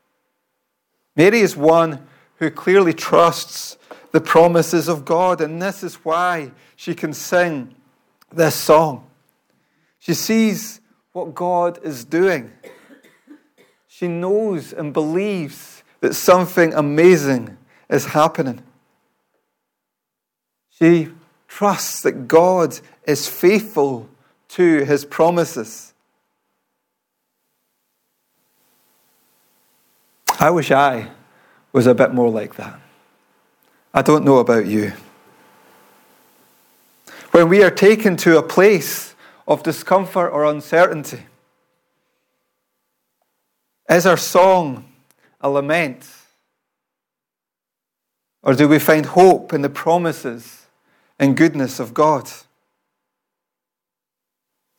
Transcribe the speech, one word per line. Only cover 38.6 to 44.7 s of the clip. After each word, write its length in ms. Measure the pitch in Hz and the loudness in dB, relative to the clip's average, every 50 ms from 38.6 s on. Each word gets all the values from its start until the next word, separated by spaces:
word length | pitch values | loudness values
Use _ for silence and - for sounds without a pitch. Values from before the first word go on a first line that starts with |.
| 185 208 214 170 143 - - - - - - _ _ - _ _ _ | 4 4 4 2 -2 -6 -10 -12 -12 -16 -20 _ _ -20 _ _ _
of 160 | - 151 143 - | -4 -4 -4 -4
discomfort 680 | 165 151 - - - 185 190 190 175 - 190 175 165 - | -6 -8 -8 -4 -2 0 0 0 -2 -4 -4 -4 -2 -2
or 120 | 147 151 | -2 -2
uncertainty, 840 | 151 151 147 143 - 160 165 180 196 - 151 139 - - 120 104 _ _ _ _ _ _ _ _ _ _ _ _ _ _ _ _ _ _ _ _ _ _ _ _ _ _ _ _ _ _ _ _ _ _ _ _ _ _ _ _ _ _ _ _ _ _ _ _ _ _ _ _ - | -2 -2 -4 -6 -2 2 2 2 2 0 -4 -10 -14 -16 -18 -20 _ _ _ _ _ _ _ _ _ _ _ _ _ _ _ _ _ _ _ _ _ _ _ _ _ _ _ _ _ _ _ _ _ _ _ _ _ _ _ _ _ _ _ _ _ _ _ _ _ _ _ _ 0
is 160 | 160 180 165 | 0 2 4
our 120 | 190 170 | 2 2
song 760 | - - - - 185 180 190 190 185 170 143 | 0 -2 0 2 4 4 6 4 2 0 -2